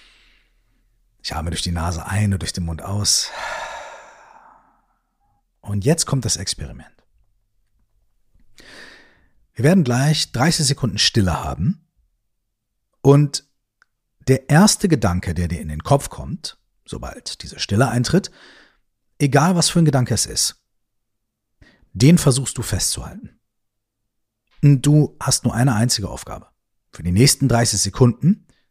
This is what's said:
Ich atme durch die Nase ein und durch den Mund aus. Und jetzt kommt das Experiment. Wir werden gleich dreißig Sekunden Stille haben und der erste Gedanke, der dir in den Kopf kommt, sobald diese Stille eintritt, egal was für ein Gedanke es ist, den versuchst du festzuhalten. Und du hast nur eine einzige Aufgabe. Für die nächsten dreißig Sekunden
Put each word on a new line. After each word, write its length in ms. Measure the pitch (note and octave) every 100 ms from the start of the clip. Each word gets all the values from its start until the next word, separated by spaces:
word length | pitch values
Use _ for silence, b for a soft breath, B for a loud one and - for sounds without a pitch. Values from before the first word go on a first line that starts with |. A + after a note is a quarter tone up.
| B B B B B B B B _ _ _ _
Ich 120 | -
atme 160 | D#2+ D#2+
durch 100 | E2
die 120 | F2+
Nase 340 | E2+ E2+ E2 -
ein 260 | G2 G#2
und 80 | F#2+
durch 140 | D#2+
den 100 | -
Mund 160 | E2 D#2+
aus. 500 | - G2+ G2+ - - B B B B B B B B B B B B B B B B B _ _ _ _ _ _
Und 240 | - G2+
jetzt 220 | G2 E3+ -
kommt 180 | C#3
das 140 | A#2 -
Experiment. 500 | F#2 - D2 - - _ _ _ _ _ _ _ _ _ _ _ _ _ _ _ _ - B B B B B B B B _
Wir 120 | -
werden 200 | C3 F#3+
gleich 480 | B2+ B2 C#3+ D3+ -
dreißig 340 | A#2 D3 E3 C#3
Sekunden 320 | C3+ B2+ F#2
Stille 460 | - A#2 F#2 D#2
haben 420 | D#2 C2 G#2 G#3 _ _ _ _ _ _ _ _ _ _ _ _
und 420 | C#3 C#3+ C#3+ - _ _ _ _ _ _ _ _ -
der 200 | C3+ -
erste 400 | D3 G#3 - G3
Gedanke, 460 | D3+ G#2 F2+ -
der 140 | D#2+ E2+
dir 120 | E2
in 80 | D#2
den 140 | D2+
Kopf 260 | - C#3 -
kommt, 500 | - C2 - - - _ _ -
sobald 560 | - - B3 - -
diese 160 | - -
Stille 300 | - G2 B2+
eintritt, 420 | A#2+ B2 E3+ - b b b b b _ _ _ -
egal 360 | C#3+ A#2+ E3
was 140 | F3 E3
für 120 | F3
ein 40 |
Gedanke 300 | D#3+ C3+ B2
es 120 | A2 -
ist, 360 | A2+ - - _ _ _ _ _ _ _ _ _ _ b b b
den 260 | F#2 C3 F3
versuchst 380 | - B2 C3 -
du 40 |
festzuhalten. 760 | A2+ F#2+ - - D#2 G3+ C#4 _ _ _ _ _ _ _ _ _ _ _ _ -
Und 200 | D3 C#3
du 340 | C#3+ D3+ C#3 -
hast 240 | - -
nur 100 | A#2+
eine 200 | A2 C3+
einzige 340 | G#2+ B2 - G2+
Aufgabe. 400 | - - - - _ _ _ _
Für 120 | -
die 100 | E2
nächsten 360 | F2+ C3 - C3+
dreißig 320 | A#2 A#2+ -
Sekunden 640 | G2+ - B2 - D3 G#3+ _ _ _